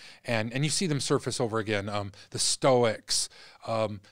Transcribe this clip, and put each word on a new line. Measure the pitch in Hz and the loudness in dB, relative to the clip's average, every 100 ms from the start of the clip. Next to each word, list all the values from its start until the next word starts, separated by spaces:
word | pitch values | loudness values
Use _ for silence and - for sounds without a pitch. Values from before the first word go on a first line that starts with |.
| - - | -20 -12
and, | - 117 113 | -4 -2 -2
and | 123 | -2
you | 151 | 0
see | - 190 | 0 0
them | 139 | 0
surface | - 143 - - | 0 0 0 -2
over | 120 110 | -2 -2
again. | 107 104 101 | 0 -2 -2
Um, | 104 101 - - | -4 -6 -10 -10
the | 113 | -2
Stoics, | - - 143 123 120 104 - - - - - - - | 0 2 4 6 4 0 -2 -2 -4 -8 -20 -14 -6
um, | 113 110 104 - | -2 -2 -4 -12